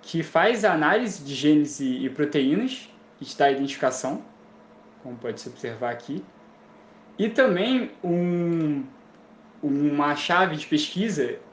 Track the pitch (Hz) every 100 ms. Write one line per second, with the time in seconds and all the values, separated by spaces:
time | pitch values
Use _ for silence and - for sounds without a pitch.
0 | - 165 156 165 196 233 202 165 151 208
1 | 240 180 143 135 147 151 143 - 135 127
2 | 131 127 147 151 135 170 254 - - -
3 | - - - - 143 135 139 - 135 -
4 | 131 160 - - - - - - - -
5 | 127 120 120 110 - 120 123 113 120 120
6 | - 151 - - - - - - - -
7 | - - 214 226 254 175 220 254 226 -
8 | 180 175 175 175 170 165 156 143 127 -
9 | - - - - - - 147 139 147 143
10 | 147 143 - 175 185 156 - 151 - 175
11 | 220 165 120 - -